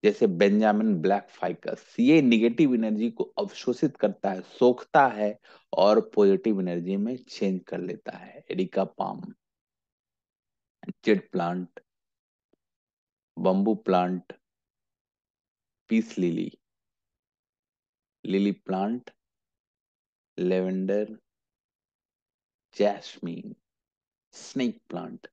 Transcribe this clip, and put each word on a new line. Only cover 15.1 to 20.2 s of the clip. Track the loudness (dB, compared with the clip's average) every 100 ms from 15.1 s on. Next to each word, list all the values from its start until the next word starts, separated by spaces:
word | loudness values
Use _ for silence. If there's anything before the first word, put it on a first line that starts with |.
| _ _ _ _ _ _ _ _
पीस | -2 -2 -2
लिली, | -2 -2 -6 -10 _ _ _ _ _ _ _ _ _ _ _ _ _ _ _ _ -4
लिली | 0 0
प्लांट, | -2 -6 -4 -2 -6 -10 _ _ _ _ _ _ _ _ _ _ _